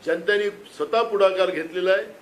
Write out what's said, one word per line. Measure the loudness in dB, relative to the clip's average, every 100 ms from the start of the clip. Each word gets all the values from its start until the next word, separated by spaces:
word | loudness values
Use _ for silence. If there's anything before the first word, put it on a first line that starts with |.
| -4
जनतेने | -4 0 0 0
स्वतः | -6 -20 -8 -2 0
पुढाकार | 0 4 2 4 0
घेतलेला | 0 -6 -4 0
आहे. | 0 0 -14